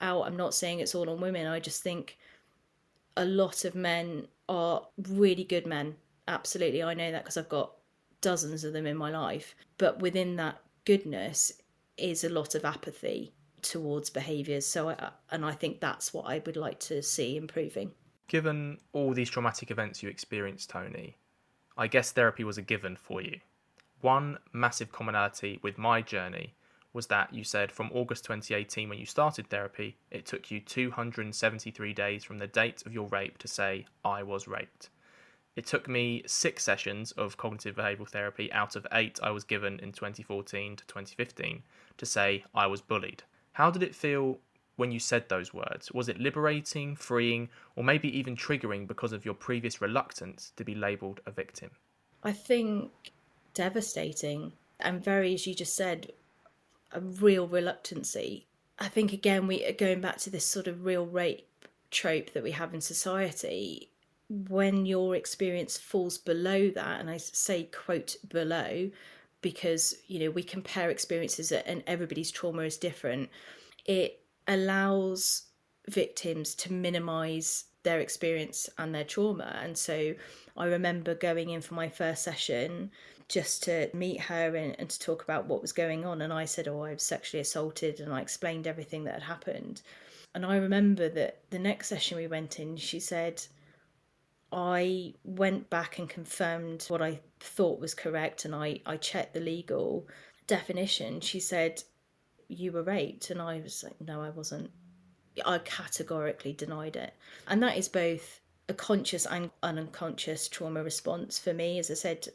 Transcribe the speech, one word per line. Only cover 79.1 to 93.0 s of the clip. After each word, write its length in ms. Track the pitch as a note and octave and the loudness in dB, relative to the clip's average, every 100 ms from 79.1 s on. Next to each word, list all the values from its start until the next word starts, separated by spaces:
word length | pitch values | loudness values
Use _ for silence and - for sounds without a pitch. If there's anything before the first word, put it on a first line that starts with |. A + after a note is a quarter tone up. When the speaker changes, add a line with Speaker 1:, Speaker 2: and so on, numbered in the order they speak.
| - G#3 F#3 - - | 2 2 2 -4 -6
Speaker 1:
And 140 | D3 D#3+ | -4 -4
so 380 | - D#3 D3+ - - - - - | -2 0 0 -2 -10 -18 -14 -2
I 100 | F3 | 2
remember 480 | F3 F3 F3 E3 | 4 4 2 0
going 360 | E3 F3 E3 E3+ | 2 2 2 0
in 100 | E3 | -4
for 140 | D#3+ | -4
my 140 | E3+ E3 | -4 -4
first 340 | - E3 D#3+ | -2 -2 0
session 720 | - D3+ - A#2+ D3 F3 G3 - - - - | -4 -2 0 0 0 -4 -8 -10 -20 -18 -2
just 360 | F#3+ - - | 0 0 -2
to 260 | - E3 D3+ | 0 2 0
meet 280 | F3 F3+ - | 0 -2 -2
her 340 | - E3+ E3 | -2 0 2
and, 220 | D#3+ D3+ - | 2 -2 -4
and 100 | - | -6
to 100 | - | -4
talk 240 | - E3 | -2 -2
about 220 | - D#3 D3+ | 0 -2 0
what 160 | D3+ | -2
was 100 | - | 0
going 320 | - E3 D#3+ | 0 2 2
on. 180 | F3 E3 | -2 -2
And 100 | D#3 | -2
I 120 | D#3+ | -2
said, 240 | D#3+ - D3 | -2 -2 -2
"Oh, 140 | D3 | -2
I 100 | D3+ | -4
was 100 | D3 | -2
sexually 380 | - - - D#3 | -2 -2 -4 -2
assaulted," 600 | C#3 D#3+ D#3 D#3 D#3+ D3+ | -2 0 -2 0 -2 -2
and 120 | D3+ | -2
I 80 | C3 | -4
explained 460 | - - E3+ E3 D#3+ | -2 -4 -2 -2 -4
everything 380 | D#3+ D3+ D#3 | -4 -6 -6
that 100 | D3+ | -4
had 80 | - | -6
happened. 600 | D3+ E3 - - - - - - - - - | -6 -6 -6 -6 -6 -12 -14 -20 -20 -20 -12
And 120 | F#3 F#3 | -4 2
I 100 | G3 | 4
remember 520 | F#3+ G3 G3+ G3 E3 | 6 8 8 8 4
that 320 | E3 C3+ - - | 4 0 0 -6
the 80 | F#3 | 0
next 300 | F#3+ - - | 0 0 -2
session 280 | F#3 - E3+ | 0 0 -2
we 100 | E3 | -2
went 340 | D#3+ D#3 - | -2 -4 -6
in, 160 | D#3 D#3+ | -6 -6
she 240 | - E3 | -4 -4